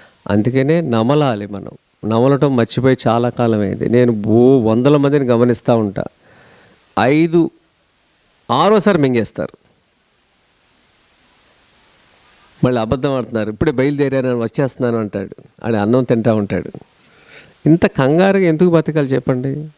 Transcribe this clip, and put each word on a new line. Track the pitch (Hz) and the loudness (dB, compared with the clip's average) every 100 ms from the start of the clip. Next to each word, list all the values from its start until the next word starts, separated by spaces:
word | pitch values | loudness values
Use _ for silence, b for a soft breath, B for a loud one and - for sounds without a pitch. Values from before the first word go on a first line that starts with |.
| b b - | b b -2
అందుకనే | 107 113 135 139 170 | 0 0 0 0 0
నమలాలి | 156 113 117 151 139 104 101 | 0 0 0 0 0 -2 -8
మనం. | 98 - - _ _ 104 | -12 -14 -20 _ _ -4
నమలటం | 113 131 135 143 123 | 0 2 2 0 0
మర్చిపోయి | 113 - 131 127 117 | 0 0 0 0 0
చాలా | 117 120 | 0 -2
కాలం | - 117 107 | -2 0 0
అయింది. | 98 107 - | -2 -4 0
నేను | 123 123 107 104 | 2 2 0 2
ఓ | 113 123 135 110 | 4 6 4 2
వందల | 113 135 147 | 2 2 2
మందిని | 139 147 | 2 0
గమనిస్తూ | 123 117 123 113 - 117 | 2 2 2 0 0 0
ఉంటా, | 104 - - _ b b b b b b _ - | 0 -6 -10 _ b b b b b b _ -2
ఐదు, | 120 151 165 170 160 - _ _ _ _ _ _ _ _ - | 0 2 2 0 0 -6 _ _ _ _ _ _ _ _ -4
ఆరోసారి | 127 185 220 208 175 | 0 2 2 2 2
మింగేస్తారు. | 135 120 101 - 69 - _ _ _ _ _ _ _ _ _ _ _ _ _ _ _ _ _ _ _ _ _ _ _ _ _ _ _ - - - | 2 0 -4 -6 -10 -12 _ _ _ _ _ _ _ _ _ _ _ _ _ _ _ _ _ _ _ _ _ _ _ _ _ _ _ -20 -20 -4
మళ్ళీ | 127 120 | -2 0
అబద్ధం | 110 135 139 | -2 -4 -2
ఆడుతున్నారు, | 131 110 113 107 | -4 -4 -6 -6
"ఇప్పుడే | 107 156 | -4 -2
బయలుదేరాను, | 127 139 143 139 135 127 120 | 0 0 0 -2 -2 -2 -2
వచ్చేస్తున్నాను" | 113 - 135 - 123 117 | -4 -4 -4 -2 -4 -2
అంటాడు. | 104 101 95 - - _ | -4 -8 -10 -14 -20 _
ఆడు | 117 | -4
అన్నం | 107 104 127 | -2 2 0
తింటా | 127 117 113 | 0 0 0
ఉంటాడు. | 107 98 92 - - - _ B B B B B B 151 | 0 0 -4 -6 -14 -20 _ B B B B B B 2
ఇంత | 170 - | 2 2
కంగారుగా | - 131 160 196 196 180 | 0 2 2 2 2 2
ఎందుకు | 156 180 | 2 2
బతకాలి | 165 156 151 135 | 2 0 -2 -2
చెప్పండి? | 131 - 127 135 147 156 | -2 -2 -4 -4 -8 -10